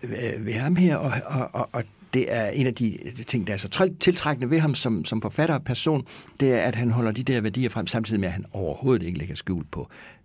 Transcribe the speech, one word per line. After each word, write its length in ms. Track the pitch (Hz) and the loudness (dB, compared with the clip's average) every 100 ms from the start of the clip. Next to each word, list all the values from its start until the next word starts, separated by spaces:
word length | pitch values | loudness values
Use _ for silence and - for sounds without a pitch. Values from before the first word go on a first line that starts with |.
af 420 | 120 117 120 117 110 | -8 -4 -4 -4 -4
ved 80 | |
ham 220 | 113 139 175 | -2 0 4
her, 200 | 180 139 | 4 4
og, 180 | 135 117 - | 0 -2 -2
og, 240 | 143 123 | -4 -2
og, 160 | - 123 | -4 -4
og 120 | 120 113 - - | -4 -6 -10 -4
det 220 | 127 - 120 | -2 0 0
er 120 | 104 | 0
en 200 | 117 131 | 0 0
af 80 | 120 | 2
de 220 | 117 - - 123 113 | -2 -2 -10 -10 -4
ting, 200 | 123 98 | -2 -2
der 60 | |
er 40 | 98 | -4
så 100 | 98 | -2
træ-, 320 | - - - | 2 0 2
tiltrækkende 500 | - 180 151 135 123 | 2 2 0 -2 2
ved 100 | 160 | 2
ham 160 | 151 131 | 2 2
som, 300 | 127 107 - | 0 0 0
som 160 | 110 | -2
forfatter 340 | 107 - 160 143 | -2 0 0 0
og 80 | |
person, 440 | - 120 - 151 123 - - - | -2 -2 2 0 -2 -14 -12 2
det 140 | 135 | 4
er, 80 | 120 | 6
at 140 | 95 110 | 4 2
han 160 | 120 | 2
holder 200 | 117 113 | 2 2
de 120 | 110 | 0
der 180 | 127 123 | 0 0
værdier 280 | 107 104 123 | 0 0 -2
frem, 180 | 117 90 | 0 -2
samtidig 320 | 120 110 107 | -2 0 0
med, 80 | 95 | 0
at 60 | |
han 120 | 92 101 | -2 -6
overhovedet 540 | 101 87 69 131 120 85 | -4 -4 -2 2 2 2
ikke 140 | 87 | -4
lægger 160 | 90 - | -6 -8
skjul 300 | - 90 76 | -4 -4 -4
på 180 | 87 - - - - | -10 -12 -14 -20 -20